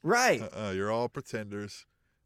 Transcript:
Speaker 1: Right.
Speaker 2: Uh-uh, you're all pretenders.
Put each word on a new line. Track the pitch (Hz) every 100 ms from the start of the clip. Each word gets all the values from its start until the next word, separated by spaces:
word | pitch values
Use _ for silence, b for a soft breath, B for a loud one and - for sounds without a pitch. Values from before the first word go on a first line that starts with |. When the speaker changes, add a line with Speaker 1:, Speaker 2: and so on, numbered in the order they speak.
Speaker 1:
Right. | 151 240 247 135
Speaker 2:
Uh-uh, | 104 - 104
you're | 95 101
all | 113 123
pretenders. | - - 113 104 101 104 - - _ _ _